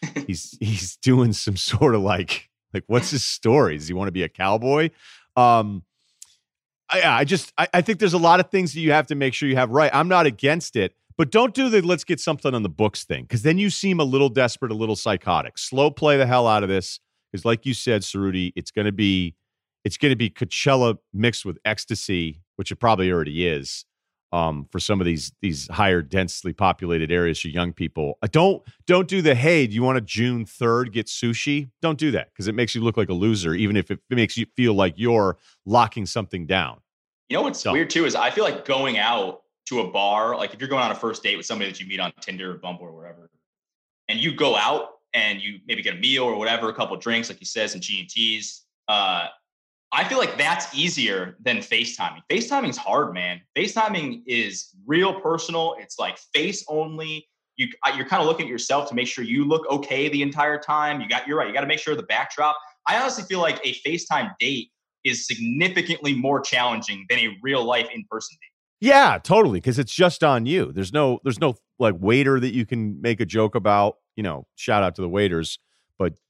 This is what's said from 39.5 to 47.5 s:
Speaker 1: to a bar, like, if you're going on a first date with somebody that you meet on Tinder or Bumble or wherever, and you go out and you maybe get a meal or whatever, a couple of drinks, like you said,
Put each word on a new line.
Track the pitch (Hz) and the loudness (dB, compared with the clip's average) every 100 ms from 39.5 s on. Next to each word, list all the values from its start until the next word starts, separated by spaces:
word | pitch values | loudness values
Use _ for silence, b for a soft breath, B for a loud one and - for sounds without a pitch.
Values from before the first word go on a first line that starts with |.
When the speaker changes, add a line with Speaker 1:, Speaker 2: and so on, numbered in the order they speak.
| _ - | _ -6
Speaker 1:
to | 123 | -4
a | 92 | -2
bar, | 98 101 104 113 | 0 0 0 0
like, | 123 104 | -2 -6
if | 107 | -8
you're | 131 | -6
going | 135 | -2
on | 117 | -2
a | |
first | 104 117 110 | -2 -6 -6
date | 101 107 | -6 -6
with | |
somebody | - 110 98 | -6 -8 -8
that | 92 | -10
you | 95 | -10
meet | 95 | -8
on | 87 - | -8 -10
Tinder | - 95 92 | -14 -12 -12
or | 85 | -12
Bumble | 90 87 85 | -12 -14 -16
or | 80 | -20
wherever, | 85 82 85 _ _ _ _ _ _ _ - | -20 -20 _ _ _ _ _ _ _ _ -8
and | 110 | -4
you | 131 | -4
go | - 143 104 | 0 0 2
out | 110 151 - - _ | 2 0 -4 -16 _
and | 117 107 98 | -2 -2 -2
you | 101 98 - | -8 -10 -8
maybe | 113 | -6
get | 104 | -6
a | 87 | -4
meal | 123 135 | -2 0
or | 123 107 | 0 -2
whatever, | 107 117 110 | -2 -2 -2
a | |
couple | 110 113 92 | -4 -6 -6
of | |
drinks, | 117 113 113 | -4 -4 -4
like | 95 | -10
you | |
said, | 92 | -10